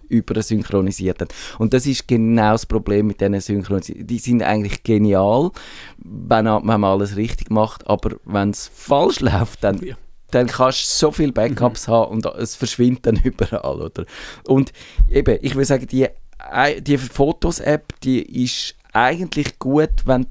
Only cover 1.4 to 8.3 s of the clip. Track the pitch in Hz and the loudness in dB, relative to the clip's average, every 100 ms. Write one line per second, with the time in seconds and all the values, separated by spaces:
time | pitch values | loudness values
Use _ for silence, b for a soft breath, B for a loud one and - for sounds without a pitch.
1.4 | B B 113 127 139 127 - 117 113 117 | B B 0 2 0 -4 0 2 4 4
2.4 | 107 113 - 110 - 101 107 98 98 98 | 4 2 2 -2 0 2 0 0 0 0
3.4 | - 101 92 98 - - 110 117 123 120 | -2 -4 -2 -4 -4 -12 -8 -6 0 2
4.4 | 78 107 101 - - 107 104 95 101 120 | 2 0 -2 -6 0 4 4 4 4 4
5.4 | 175 - B B B B - - - 113 | 2 -4 B B B B -16 -12 0 2
6.4 | 110 107 107 110 98 95 101 101 110 - | 4 2 2 2 2 2 0 -2 -4 -4
7.4 | - 110 110 - - 104 107 - - | -2 0 0 -2 -2 -2 -2 -8 -4